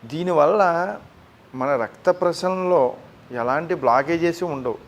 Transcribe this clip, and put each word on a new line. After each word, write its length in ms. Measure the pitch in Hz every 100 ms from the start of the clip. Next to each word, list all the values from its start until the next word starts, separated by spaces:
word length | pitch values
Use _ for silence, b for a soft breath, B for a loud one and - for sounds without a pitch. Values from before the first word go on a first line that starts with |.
| 113
దీనివల్ల 500 | 147 180 165 147 208 190 170 185 208 - - - _ - 131
మన 80 | 131 135
రక్త 240 | 107 - - 180
ప్రసరణలో 640 | 175 170 185 185 185 175 127 - - - - 123
ఎలాంటి 340 | 117 139 165 165
బ్లాకేజెస్ 600 | 135 123 139 170 170 170 175
ఉండవు 260 | 143 123 110